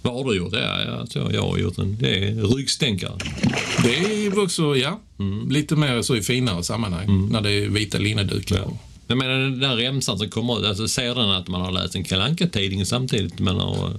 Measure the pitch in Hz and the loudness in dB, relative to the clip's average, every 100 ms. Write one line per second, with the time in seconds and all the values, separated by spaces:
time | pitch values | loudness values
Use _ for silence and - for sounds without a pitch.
0 | 123 123 135 95 87 101 53 50 52 60 | -4 -2 0 0 0 -2 0 -2 -2 -4
1 | - - - 107 95 92 95 95 95 110 | -4 -4 0 0 2 0 0 0 -2 0
2 | 131 98 101 110 104 135 135 - 135 95 | 0 0 0 2 2 2 0 0 0 0
3 | - 90 - - - - - - 117 139 | -4 -8 -8 -2 0 0 -2 2 2 4
4 | 202 214 208 196 190 - 151 135 139 208 | 2 0 0 2 2 2 2 4 2 -2
5 | - - 98 104 123 143 147 156 147 117 | -10 -6 -4 -2 0 0 2 2 2 2
6 | 104 117 - 123 123 87 87 110 110 85 | 2 0 2 2 2 0 -2 -2 -2 -2
7 | 101 98 101 113 104 104 104 101 104 - | 2 4 4 2 2 2 2 0 0 0
8 | 104 107 95 98 98 95 - - - - | 0 0 0 -2 0 0 -2 -8 -12 -10
9 | - 123 131 131 135 127 139 113 127 135 | -2 0 0 0 0 0 0 0 0 -2
10 | - 101 107 113 120 110 101 98 110 - | -2 -2 -2 -2 0 0 0 0 -2 -2
11 | 123 123 104 92 90 90 92 92 90 98 | -2 0 2 0 -2 -4 -2 -2 -2 -4
12 | - 92 117 165 175 104 98 98 92 120 | -2 0 0 0 0 0 -2 -2 0 -2
13 | 127 113 95 - 95 95 95 98 92 | 0 -2 -2 -2 0 0 -2 -2 -4